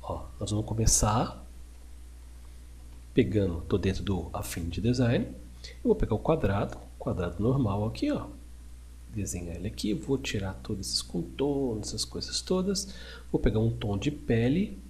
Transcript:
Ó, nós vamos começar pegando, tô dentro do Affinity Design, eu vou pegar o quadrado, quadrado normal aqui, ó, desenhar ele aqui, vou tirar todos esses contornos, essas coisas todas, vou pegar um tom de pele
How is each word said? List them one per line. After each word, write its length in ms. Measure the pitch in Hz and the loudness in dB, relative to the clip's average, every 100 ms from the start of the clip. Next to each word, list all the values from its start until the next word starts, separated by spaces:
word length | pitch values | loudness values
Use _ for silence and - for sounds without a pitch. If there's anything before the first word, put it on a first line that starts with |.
Ó, 240 | - 82 - - | -6 -6 -6 -6
nós 100 | 104 | 0
vamos 160 | 107 107 | 0 0
começar 800 | 110 110 - 110 110 156 - - - - - - - - - - - - - - - - - - | 4 6 8 6 4 2 -2 -14 -14 -14 -16 -16 -14 -14 -16 -16 -16 -14 -14 -16 -16 -14 -14 0
pegando, 480 | - 107 104 95 82 - | 4 6 6 4 0 2
tô 80 | 101 | 2
dentro 240 | 92 92 | 4 0
do 260 | 90 92 80 | 0 0 -2
Affinity 480 | - - - 85 90 | -6 -4 -4 -4 0
Design, 460 | 107 123 120 135 - - - - | 2 4 4 4 2 -6 -14 -16
eu 260 | - - 254 | -16 -2 2
vou 60 | 214 | 4
pegar 200 | - - | 4 2
o 40 | |
quadrado, 600 | - 160 104 98 113 - - - | 4 4 4 2 0 -4 -14 -8
quadrado 440 | 127 90 87 85 | -4 0 -2 2
normal 420 | 110 135 110 101 110 | 2 4 2 2 0
aqui, 240 | - 294 | 0 0
ó, 160 | 285 - - - - - - - - - | 0 -4 -12 -14 -14 -14 -16 -16 -16 -8
desenhar 440 | 110 92 90 87 87 | -6 -4 -4 -6 -4
ele 100 | 95 | -6
aqui, 260 | - - | -2 0
vou 240 | 190 - 135 | 0 0 0
tirar 360 | 123 110 95 95 | 0 -2 -2 -6
todos 240 | - 101 95 | -6 -4 -2
esses 140 | - | -4
contornos, 880 | - 180 160 - 139 139 135 107 101 | -2 -4 -4 -2 0 2 0 0 -4
essas 160 | 107 - | -4 -4
coisas 340 | - - - | -4 -4 -6
todas, 540 | - 185 185 190 - - - - - | 0 2 2 0 -4 -10 -12 -14 -2
vou 120 | - | 2
pegar 180 | - 107 | 4 4
um 100 | 113 | 2
tom 280 | 120 107 98 | 2 -2 0
de 120 | 143 | 0
pele 680 | 147 - 117 120 160 214 - | -2 2 4 6 4 2 -4